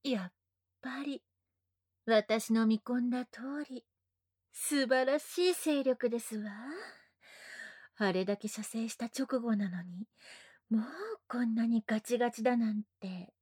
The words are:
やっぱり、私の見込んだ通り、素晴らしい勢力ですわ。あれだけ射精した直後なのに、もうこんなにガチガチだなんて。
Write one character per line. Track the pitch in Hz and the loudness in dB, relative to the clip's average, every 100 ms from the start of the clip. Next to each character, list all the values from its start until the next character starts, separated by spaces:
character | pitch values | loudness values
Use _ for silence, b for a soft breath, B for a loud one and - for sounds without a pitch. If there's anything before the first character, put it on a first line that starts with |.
や | 285 226 180 | 0 -2 -2
っ | _ _ _ _ _ | _ _ _ _ _
ぱ | 262 262 | -12 -8
り、 | 285 269 _ _ _ _ _ _ _ _ - | -8 -8 _ _ _ _ _ _ _ _ 4
私 | 220 214 220 - | 4 4 0 4
の | 226 220 | 4 4
見 | 220 | 2
込 | - 247 | 2 0
ん | 247 | 0
だ | 247 247 | -2 -4
通 | - 262 285 294 | -10 -8 -8 -8
り、 | 254 _ _ _ _ _ _ _ | -12 _ _ _ _ _ _ _
素 | - - 285 254 | -8 0 2 4
晴 | 262 | 4
ら | 262 294 | 4 2
し | - - 359 | 0 2 2
い | |
勢 | 349 311 294 | 2 2 2
力 | 262 247 240 | 2 2 0
で | 233 | -2
す | - 220 | -4 -8
わ。 | 208 202 254 339 B B B B B B B B B B B _ | -8 -10 -12 -12 B B B B B B B B B B B _
あ | 202 | 0
れ | 180 | 2
だ | 190 202 | 0 -2
け | 214 | -4
射 | - | -8
精 | 208 226 226 | -8 -6 -6
し | - | -6
た | 233 | -8
直 | - 262 262 | -4 -2 -2
後 | 233 214 | 0 0
な | 202 | 0
の | 175 | -4
に、 | 180 180 214 B B B B B _ | -8 -12 -14 B B B B B _
も | 220 | 0
う | 233 320 427 440 _ | 0 -8 -10 -10 _
こ | 240 | -2
ん | 240 226 | 0 2
な | 233 | 2
に | 233 - | 2 2
ガ | 214 | -2
チ | - 240 | 0 0
ガ | 240 | 0
チ | 226 | 2
だ | 233 240 | 2 4
な | 226 | 2
ん | 214 208 _ | 0 -6 _
て。 | 190 185 180 _ | -10 -10 -12 _